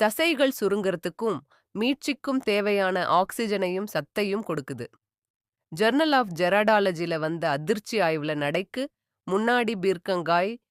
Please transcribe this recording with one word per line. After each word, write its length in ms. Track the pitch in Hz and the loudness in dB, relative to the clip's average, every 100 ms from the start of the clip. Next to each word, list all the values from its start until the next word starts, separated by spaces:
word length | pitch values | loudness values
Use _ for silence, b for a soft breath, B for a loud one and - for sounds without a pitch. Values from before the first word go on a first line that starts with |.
தசைகள் 540 | 214 262 330 277 277 - | 0 2 0 2 0 2
சுருங்கறதுக்கும் 800 | 196 202 190 175 175 - 220 147 b b b 190 | 0 0 0 -2 -6 -4 -4 -4 b b b -4
மீட்சிக்கும் 640 | 240 285 - - 277 262 | -2 -2 -4 -6 -4 -2
தேவையான 640 | 226 208 202 202 185 185 160 | 0 0 2 2 2 0 2
ஆக்சிஜனையும் 800 | 170 196 - 220 202 180 185 208 | 2 2 -2 -2 0 -2 -2 -4
சத்தையும் 580 | 208 - - 208 202 220 | -6 -4 -2 -2 -2 -4
கொடுக்குது. 400 | 151 131 123 - _ _ _ _ _ _ _ _ | -6 -6 -10 -12 _ _ _ _ _ _ _ _
Journal 400 | 165 220 277 320 | 0 2 2 2
of 140 | 269 208 | 2 0
Gerontology-ல 840 | 165 180 202 214 214 196 165 170 165 | 0 2 4 4 4 2 0 -2 -2
வந்த 320 | 156 170 160 | -2 -2 -2
அதிர்ச்சி 500 | 143 156 214 - 220 | -2 -2 -4 -2 0
ஆய்வுல 340 | 165 160 151 | 2 0 -2
நடைக்கு 540 | 147 143 175 196 254 285 _ _ _ - | -2 -2 -2 -4 -6 -8 _ _ _ -2
முன்னாடி 440 | 196 233 247 226 208 | 0 2 2 0 0
பீர்க்கங்காய் 760 | 190 180 - 180 160 175 196 240 _ | 0 0 -2 -2 2 2 2 -4 _